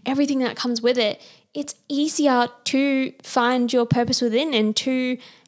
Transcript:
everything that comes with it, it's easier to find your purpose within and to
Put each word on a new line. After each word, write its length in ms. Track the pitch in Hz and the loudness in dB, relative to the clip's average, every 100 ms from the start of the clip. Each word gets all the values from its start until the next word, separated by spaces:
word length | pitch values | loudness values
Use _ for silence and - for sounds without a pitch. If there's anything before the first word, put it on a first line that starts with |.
everything 360 | - 269 285 269 | -4 0 0 0
that 160 | 247 - | -2 -2
comes 260 | 247 226 | -4 0
with 160 | 240 247 | 0 0
it, 220 | 214 - - - _ | 0 -4 -12 -20 _
it's 200 | 294 285 - - | -10 -8 -10 -6
easier 600 | 285 302 - 285 247 240 - | -2 -2 2 2 2 0 -4
to 480 | - 262 277 269 262 - | -4 0 2 0 -2 -8
find 500 | - 254 240 254 240 | -4 0 2 2 2
your 140 | 247 240 | 0 2
purpose 340 | 247 240 247 | 0 0 0
within 320 | 240 226 320 | 0 0 0
and 220 | 240 214 214 | 0 0 0
to 400 | 269 262 254 247 - - | -2 -2 -2 -4 -10 -20